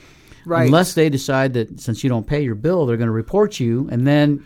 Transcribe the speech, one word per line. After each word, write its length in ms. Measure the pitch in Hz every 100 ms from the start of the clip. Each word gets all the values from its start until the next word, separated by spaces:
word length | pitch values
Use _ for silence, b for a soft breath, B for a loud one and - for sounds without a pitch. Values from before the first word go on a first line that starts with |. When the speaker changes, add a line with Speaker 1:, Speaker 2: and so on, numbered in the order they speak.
| B B B B 170
Speaker 1:
Right. 200 | 165 127
Speaker 2:
Unless 260 | 160 180
they 160 | 165 156
decide 440 | 135 - 131 135
that 280 | 123 110 -
since 200 | - 110
you 60 | 135
don't 160 | 117 104
pay 140 | 147
your 140 | 135 104
bill, 300 | 147 180 131
they're 100 | 117
gonna 140 | 117
report 480 | 110 - 202 208 -
you, 280 | 120 120 143
and 140 | 120 135
then 360 | 147 147 143